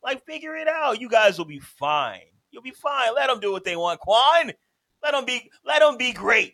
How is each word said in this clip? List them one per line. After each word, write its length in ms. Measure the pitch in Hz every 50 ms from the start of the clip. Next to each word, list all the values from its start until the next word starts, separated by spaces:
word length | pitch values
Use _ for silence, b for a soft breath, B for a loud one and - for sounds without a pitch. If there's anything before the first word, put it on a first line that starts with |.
| _
Like, 220 | - 277 269 _
figure 300 | _ 311 311 294 311 311
it 120 | 320 311
out. 340 | 311 311 330 311 285 240 220
You 80 | 240 247
guys 280 | 214 226 214 208 196
will 80 | 160 170
be 140 | 156 151 143
fine. 600 | 135 - - _ - 143 151 151 143 123 104 92 87 80 _ _ _ _
You'll 120 | _ 240 233
be 80 | 262
fine. 420 | 254 - _ 302 285 277 254 226 226
Let 140 | 269 285 269
em 100 | 262 226
do 120 | 190 202
what 120 | 196 190 185
they 120 | 190 175
want, 240 | 170 170 175 170 160
Quan. 520 | - 170 196 220 247 277 320 339 330 262 170 _ _ _ _ _ _ _ _ _ _
Let 100 | 294 285
em 120 | 277 262
be, 240 | 233 254 247 - _ b b b
let 160 | - 302 302
em 160 | 302 302 285
be 160 | 233 247 254 240
great. 400 | - 196 196 226 220 196 -